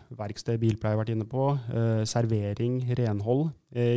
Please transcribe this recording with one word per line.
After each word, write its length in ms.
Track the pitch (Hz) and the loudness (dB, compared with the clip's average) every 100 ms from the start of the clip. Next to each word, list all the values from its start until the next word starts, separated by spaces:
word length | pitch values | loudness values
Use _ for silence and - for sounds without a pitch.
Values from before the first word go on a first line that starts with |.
| - | -14
verksted, 480 | 113 104 104 - 117 | -10 -10 -8 -4 0
bilpleie 380 | 113 107 107 107 | 2 2 0 0
har 80 | |
vært 80 | 110 | 0
inne 100 | 113 | -2
på, 280 | 110 127 135 143 113 | -2 -2 0 0 -2
eh, 320 | 117 117 110 | 0 2 2
servering, 800 | 110 120 117 110 101 101 120 127 123 123 | 0 0 2 0 0 -2 -2 0 0 0
renhold. 540 | 120 104 107 131 160 - _ | 0 0 2 2 0 -4 _
Eh, 220 | 120 120 | 0 2